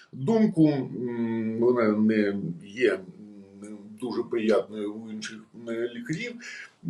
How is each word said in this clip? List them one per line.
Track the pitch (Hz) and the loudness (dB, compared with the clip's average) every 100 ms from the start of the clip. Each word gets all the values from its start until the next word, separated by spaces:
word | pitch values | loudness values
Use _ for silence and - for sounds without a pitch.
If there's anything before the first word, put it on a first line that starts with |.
| - | -16
думку, | 131 135 220 214 - 156 | -6 0 4 4 6 6
м, | 139 131 151 120 120 117 113 110 113 | 4 -4 -6 -6 -2 -2 0 -2 2
вона | 120 120 110 | 4 6 4
не | 107 107 110 101 101 82 85 101 | 4 4 4 2 0 -4 -8 -12
є, | 107 113 | 2 2
м, | 92 90 85 104 101 98 98 104 104 104 107 | 2 -4 -18 -20 -20 -20 -18 -16 -16 -16 -10
дуже | 123 107 | -4 -4
приятною | 113 117 107 98 - 107 104 | -2 0 4 4 2 -6 -6
у | 107 113 | -8 -10
інших, | 107 107 110 110 113 117 | -10 -10 -12 -18 -16 -8
е, | 113 120 120 | -4 -4 -6
лікарів. | 139 165 240 - - - - _ | -6 -6 -6 -10 -14 -16 -16 _